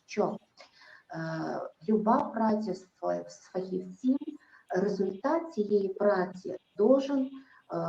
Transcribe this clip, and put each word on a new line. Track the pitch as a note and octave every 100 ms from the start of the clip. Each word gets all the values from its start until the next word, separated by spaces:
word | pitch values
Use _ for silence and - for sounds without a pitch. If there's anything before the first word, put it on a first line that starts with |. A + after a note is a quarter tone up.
| -
що, | G#3 F#3 - _ - - _ - - -
е, | E3 D#3+ D#3+ D#3 C#3 - - D#3+
люба | G#3+ A3 C4+ -
праця | A3+ A3 G#3 -
з | F#3 - _
фа-, | F3 F3 -
з | -
фахівцем, | - F#3 F#3 F#3 F#3 - B3+ C#4+ D#4 - _ - -
результат | F#3 G3+ G3 G3 F#3+ C#4 E4 E4
цієї | - G3+ G#3 F#3+
праці | - G#3 F#3+ F#3 - - - _ -
должен, | A3+ C4+ C#4 C#4 C4
е, | - - - - E3+